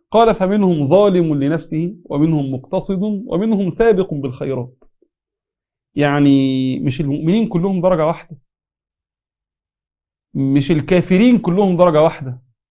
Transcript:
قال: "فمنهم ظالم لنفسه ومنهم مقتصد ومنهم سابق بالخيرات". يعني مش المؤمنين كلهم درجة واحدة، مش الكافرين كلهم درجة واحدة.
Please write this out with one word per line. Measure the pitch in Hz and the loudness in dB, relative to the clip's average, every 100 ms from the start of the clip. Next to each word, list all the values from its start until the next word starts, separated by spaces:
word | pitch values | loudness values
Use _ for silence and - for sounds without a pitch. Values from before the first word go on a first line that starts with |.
| _ | _
قال: | 220 226 | 2 2
"فمنهم | 190 185 208 190 160 139 | 2 0 2 2 0 2
ظالم | 185 208 180 160 | 4 4 2 0
لنفسه | 143 139 160 - 156 175 - | -2 -2 -4 -6 -6 -6 -10
ومنهم | - 143 160 156 135 | -8 -2 0 0 -4
مقتصد | 131 - 190 - 185 | -8 -6 -6 -4 -4
ومنهم | 214 202 233 170 226 202 185 | -4 -6 -6 -4 -2 -2 -2
سابق | 151 226 190 185 | 0 2 2 -2
بالخيرات". | 147 135 127 143 131 123 _ _ _ _ _ _ _ _ _ _ _ _ | -6 -8 -8 -8 -8 -8 _ _ _ _ _ _ _ _ _ _ _ _
يعني | - 143 143 143 135 135 131 131 131 | -2 0 2 4 4 2 -2 -2 -2
مش | 143 127 | -4 -4
المؤمنين | 143 147 160 214 220 | -4 -2 0 0 0
كلهم | 170 196 190 | -2 -2 -2
درجة | 180 175 156 | 0 0 -2
واحدة، | 165 - 151 _ _ _ _ _ _ _ _ _ _ _ _ _ _ _ _ _ _ _ | -4 -12 -20 _ _ _ _ _ _ _ _ _ _ _ _ _ _ _ _ _ _ _
مش | 120 135 139 135 | -4 0 0 0
الكافرين | 160 151 180 175 185 247 233 | -2 2 0 2 2 4 4
كلهم | 180 180 196 175 | 2 0 2 4
درجة | 180 151 | 4 4
واحدة. | 160 - 131 127 _ _ _ | 2 0 -12 -12 _ _ _